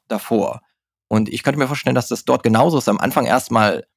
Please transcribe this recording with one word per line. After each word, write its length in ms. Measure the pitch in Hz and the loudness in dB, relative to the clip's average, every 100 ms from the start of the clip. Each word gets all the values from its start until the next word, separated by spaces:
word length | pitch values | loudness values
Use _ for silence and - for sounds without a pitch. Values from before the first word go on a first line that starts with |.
| _ | _
davor. 520 | 107 - 113 69 120 _ _ _ _ _ | -8 -2 -2 -2 -6 _ _ _ _ _
Und 200 | 110 107 | -2 -2
ich 140 | - | -2
könnte 160 | 143 143 | -2 -2
mir 80 | 135 | -2
vorstellen, 280 | 143 135 123 | -2 -2 -2
dass 120 | - | -2
das 160 | 120 | -4
dort 180 | - 127 | -2 0
genauso 360 | 120 110 160 151 | 2 4 4 2
ist. 100 | - | 0
Am 100 | 101 | 0
Anfang 280 | 131 151 120 | 0 0 0
erstmal, 580 | 127 - 113 104 82 - | 0 0 2 2 0 -8